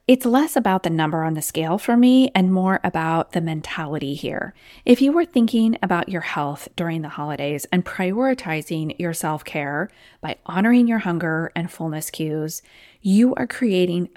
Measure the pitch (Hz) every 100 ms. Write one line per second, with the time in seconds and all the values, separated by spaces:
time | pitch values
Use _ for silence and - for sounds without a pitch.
0 | - 254 247 254 311 277 233 190 170 160
1 | 156 160 160 156 - 156 160 190 - 240
2 | 247 254 262 190 185 185 185 190 185 165
3 | 160 165 - 175 165 156 - - 151 151
4 | 139 143 143 - - - - - - 247
5 | 269 330 339 247 226 226 220 226 185 175
6 | 180 180 - 160 143 143 - - 170 165
7 | 151 - 147 147 143 147 - 180 - -
8 | 185 208 269 254 - 156 - 160 156 -
9 | 175 165 160 151 - 160 143 143 202 _
10 | - _ 156 - - 175 220 247 233 226
11 | 190 170 165 160 165 - 180 - 165 156
12 | - - 156 156 156 - - - - _
13 | 190 196 247 - 254 - 240 185 180 175
14 | 175